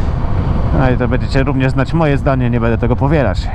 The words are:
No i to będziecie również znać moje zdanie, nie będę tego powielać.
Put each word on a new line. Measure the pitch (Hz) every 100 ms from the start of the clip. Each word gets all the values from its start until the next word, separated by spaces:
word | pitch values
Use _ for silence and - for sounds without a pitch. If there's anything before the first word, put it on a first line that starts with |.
| - - - - - - - 156
No | 131
i | 120
to | 120
będziecie | 123 107 135
również | 131 131 131
znać | 127 131
moje | 165 151 135
zdanie, | 147 131 120
nie | 120
będę | 117 113
tego | 117 110
powielać. | 139 156 110 87 -